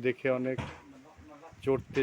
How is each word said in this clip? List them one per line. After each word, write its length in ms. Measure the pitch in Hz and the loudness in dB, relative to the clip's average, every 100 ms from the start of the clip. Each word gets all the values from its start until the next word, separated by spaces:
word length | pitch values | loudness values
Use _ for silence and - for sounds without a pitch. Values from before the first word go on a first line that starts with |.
| 123 | 0
দেখে 220 | 120 135 127 | 0 0 0
অনেক 200 | 127 127 - - - - - - - - - - | 0 -4 -6 -12 -20 -20 -20 -20 -20 -20 -20 -4
চড়তে 360 | 135 135 - - | 0 0 0 0